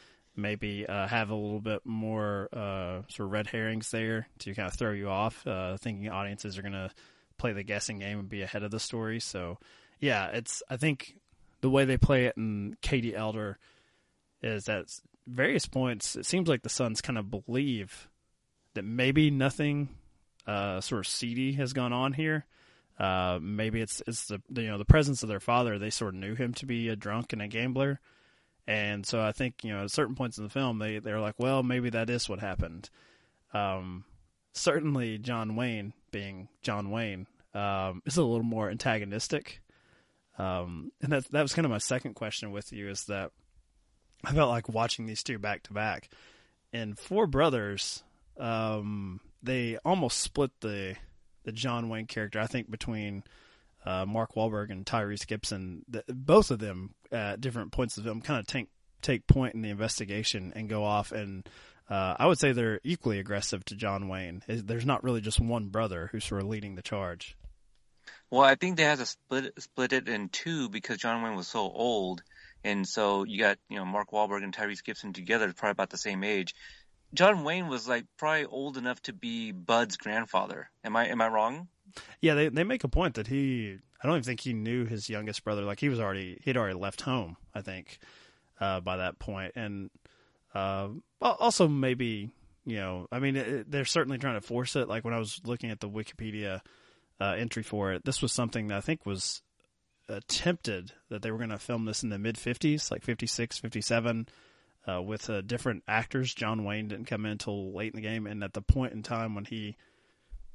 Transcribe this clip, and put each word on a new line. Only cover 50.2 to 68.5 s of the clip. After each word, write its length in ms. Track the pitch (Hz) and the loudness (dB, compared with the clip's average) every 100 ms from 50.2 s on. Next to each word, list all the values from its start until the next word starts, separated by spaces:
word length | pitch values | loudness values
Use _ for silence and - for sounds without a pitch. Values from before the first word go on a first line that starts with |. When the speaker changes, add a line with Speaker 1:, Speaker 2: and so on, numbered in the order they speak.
Speaker 1:
split 280 | - - 139 - | -2 0 0 0
the, 340 | 110 101 95 95 - - - - | -6 -4 -6 -8 -14 -20 -20 -12
the 80 | - | -10
John 380 | 110 127 120 117 | -4 -2 0 -2
Wayne 180 | 110 110 | -4 -4
character, 320 | - 104 110 | -4 -2 -2
I 80 | 113 | 0
think, 240 | 127 113 | -2 -4
between, 520 | 110 - 110 104 98 - - - - _ _ - | -6 -4 -4 -4 -6 -10 -20 -20 -20 _ _ -4
uh, 180 | 92 95 | -2 0
Mark 260 | 110 113 | 0 0
Wahlberg 380 | - 110 107 104 | 2 0 0 -4
and 120 | 95 | -6
Tyrese 440 | 98 117 104 104 - | -2 0 0 -4 -4
Gibson. 580 | 107 - 101 92 85 - | -4 -4 -4 -6 -8 -8
The, 160 | 113 - | -8 -6
both 380 | 127 139 190 208 | -6 8 10 10
of 80 | 117 | 2
them 380 | 107 92 95 - - | -2 -6 -8 -12 -6
at 280 | 117 101 101 | -2 -2 -2
different 320 | 131 120 101 | -2 -4 -4
points 260 | - 120 - | 0 0 -2
of 60 | |
the 60 | 113 | -4
film 120 | 113 | -4
kinda 200 | - 139 | -2 -2
take, 260 | 104 135 107 _ _ _ | 0 -4 -6 _ _ _
take 240 | - 127 - | 0 0 8
point 260 | 135 127 | 8 8
in 80 | 113 | 0
the 80 | 110 | -4
investigation 800 | 101 110 - 104 101 110 110 90 104 | 0 0 0 -2 0 0 -2 -4 -6
and 120 | 107 | -4
go 160 | 107 | 0
off 280 | 104 104 101 | 4 4 2
and, 360 | 110 101 95 - - - - - | -4 -6 -8 -12 -18 -20 -20 -4
uh, 280 | 98 92 - | 0 2 6
I 80 | 156 | 6
would 140 | 170 | 8
say 120 | 143 | 4
they're 300 | 123 113 104 | 4 2 0
equally 360 | 135 175 123 101 | -2 -2 0 0
aggressive 440 | 95 101 - 98 - | 0 -2 -2 -4 -6
to 100 | 101 | -4
John 320 | 107 98 98 | -2 -2 -2
Wayne. 340 | 92 90 90 - | -4 -6 -10 -6
Is, 160 | 113 | -4
there's 240 | 101 113 123 | -2 0 2
not 160 | 127 | 2
really 180 | 135 120 | 2 0
just 180 | 107 - | 2 2
one 280 | 117 117 104 | 4 2 0
brother 420 | 104 110 87 80 | 0 0 -2 -4
who's 140 | 110 - | -6 -4
sort 160 | 101 | -2
of 60 | 98 | -2
leading 260 | 110 104 | -4 -6
the 80 | 92 | -10
charge. 560 | - 104 92 87 - - - - _ _ _ _ - - _ | -6 -4 -4 -6 -12 -16 -18 -20 _ _ _ _ -20 -20 _
Speaker 2:
Well, 100 | 123 | 10
I 140 | 135 | 10